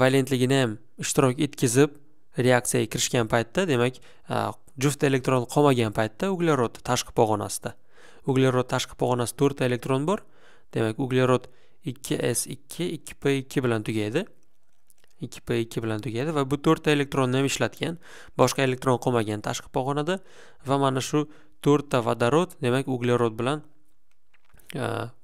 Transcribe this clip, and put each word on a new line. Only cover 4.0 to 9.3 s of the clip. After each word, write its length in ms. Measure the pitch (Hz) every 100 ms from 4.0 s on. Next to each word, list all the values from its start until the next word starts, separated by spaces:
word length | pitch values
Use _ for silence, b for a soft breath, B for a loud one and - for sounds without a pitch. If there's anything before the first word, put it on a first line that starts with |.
| b b b
a, 220 | 117 107 - - -
juft 220 | 139 135
elektron 420 | 147 135 127 131 117
qolmagan 400 | 147 147 123 110
paytda 380 | 110 110 - 196
uglerod 480 | 185 170 139 113 - -
tashqi 240 | 123 -
pog'onasida. 600 | - 110 104 101 - 117 - b b b b b
Uglerod 400 | 131 131 127 123
tashqi 220 | 131 - -
pog'onasida 400 | 123 123 120